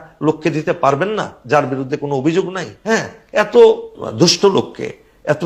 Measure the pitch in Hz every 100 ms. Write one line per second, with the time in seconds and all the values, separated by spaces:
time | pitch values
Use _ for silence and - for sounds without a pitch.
0 | - - 147 156 170 147 151 156 135 135
1 | 190 208 - - 117 147 131 135 131 143
2 | 143 139 147 170 180 190 120 - 208 214
3 | 135 - _ 190 208 240 220 - - -
4 | - 117 175 - 202 131 - - 123 -
5 | _ _ - 147